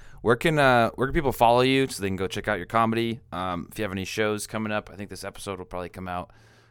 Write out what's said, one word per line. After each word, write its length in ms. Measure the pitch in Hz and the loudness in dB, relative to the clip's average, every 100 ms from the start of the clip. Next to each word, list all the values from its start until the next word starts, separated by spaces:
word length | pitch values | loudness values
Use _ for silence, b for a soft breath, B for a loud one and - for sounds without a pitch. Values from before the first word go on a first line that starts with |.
| b b | b b
where 160 | 104 123 | 2 2
can, 220 | 170 151 | 2 4
uh, 320 | 135 120 113 | 6 6 4
where 160 | - 131 | 0 -2
can 60 | |
people 180 | 165 139 | 0 0
follow 300 | 107 117 120 | 4 6 6
you 240 | 131 135 135 | 6 4 0
so 160 | - | -2
they 60 | 98 | -4
can 60 | 95 | -2
go 100 | 95 | -2
check 220 | 104 107 | -4 -2
out 100 | 98 | -4
your 80 | 87 | 0
comedy? 540 | 113 113 113 117 110 - | 2 2 2 -2 -6 -8
Um, 360 | 87 92 87 - | -6 -4 -6 -8
if 60 | - | -6
you 40 | |
have 80 | 104 | -6
any 120 | 95 | -4
shows 420 | 92 - 107 104 - | -6 -2 0 0 -4
coming 240 | 110 107 | -6 -4
up, 200 | 107 - | -4 -6
I 40 | 87 | -14
think 120 | 101 | -12
this 160 | 92 | -10
episode 340 | 98 - 101 92 | -12 -10 -10 -8
will 60 | |
probably 240 | 90 90 87 | -8 -8 -8
come 180 | - 92 | -10 -8
out, 260 | 90 - b b b b | -8 -8 b b b b